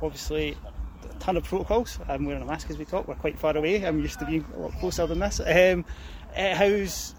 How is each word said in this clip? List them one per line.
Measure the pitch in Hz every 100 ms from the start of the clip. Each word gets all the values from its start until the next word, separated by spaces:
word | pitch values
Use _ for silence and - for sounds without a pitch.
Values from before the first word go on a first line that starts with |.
obviously | 156 147 - 151 151 139 - - - - - -
ton | - 170
of |
protocols. | - 185 165 220 233 - 170
I'm | 139 143
wearing | 139
a | 127
mask | 156 -
as | 151
we | 151
talk. | 180 -
We're | 131
quite | 156 -
far | 156 151
away. | 160 208 185
I'm | 156
used | 147 -
to | 147
being | 160 151 -
a |
lot | 160 -
closer | 180 170 165
than | 170
this. | 202 -
Um, | - 170 185 180 - - - - - -
uh, | 196 175
how's, | 202 202 190 - -